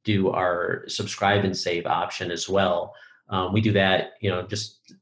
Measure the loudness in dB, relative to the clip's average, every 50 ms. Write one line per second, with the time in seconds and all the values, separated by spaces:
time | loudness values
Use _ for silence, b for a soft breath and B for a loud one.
0 | _ 0 0 2 2 2 2 2 0 0 0 0 -2 -2 -4 -6 -6 -8 -6 -6
1 | -6 -6 -4 0 2 2 4 4 2 2 0 -2 -2 -2 -2 -2 -2 -2 -2 -2
2 | -2 -4 -6 -6 -6 -6 -4 -6 -4 0 0 2 2 2 2 0 -2 -6 B B
3 | B B B B B -4 -2 -2 0 2 2 2 2 4 4 4 4 4 4 2
4 | 0 -4 -10 -4 -2 -2 -2 -2 -4 -6 -6 -8 -8 -10 -14 _ _ -20 -20 _